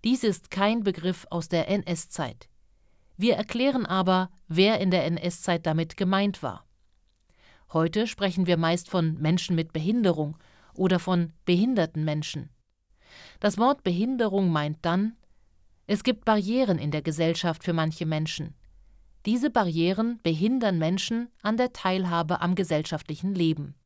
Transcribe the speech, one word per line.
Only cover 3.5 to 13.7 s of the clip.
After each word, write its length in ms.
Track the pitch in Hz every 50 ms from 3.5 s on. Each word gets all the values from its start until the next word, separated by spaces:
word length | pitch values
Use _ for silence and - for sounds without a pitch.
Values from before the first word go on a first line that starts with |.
| - 240 254 277 254 254 214
aber, 440 | - 180 190 185 185 185 185 185 - - - - -
wer 320 | 160 175 190 208 220 -
in 100 | 196 190
der 140 | 185 185 139
N-S-Zeit 600 | 160 170 - - 175 175 - - - 170 170 165
damit 320 | 165 156 160 165 165 -
gemeint 460 | - 202 180 190 190 202 202 190 -
war. 240 | - 123 92 - - _ _ _ _ _ _ _ _ _ _ _ _ _ _ _ _ - - _ _ _
Heute 340 | - 160 160 170 160 208 226
sprechen 400 | 220 - - 202 190 170 185 185
wir 100 | 175 175
meist 340 | 165 165 160 170 175 - -
von 240 | - 180 165 160 160 -
Menschen 340 | 151 151 175 180 - - 175
mit 180 | 165 160 160
Behinderung 680 | - 156 151 185 220 247 214 190 160 151 151 147 156 - - - _ _ _ _
oder 260 | - - 185 185 185 175
von 340 | - 185 185 175 170 160 - - _
behinderten 600 | - 175 175 214 254 262 214 160 160 - 156 156
Menschen. 460 | 156 151 151 151 - - 151 - - _ _ _ _ _ _ _ _ _ _ _ _ - - - - - -
Das 180 | - 208 202 208
Wort 260 | 240 262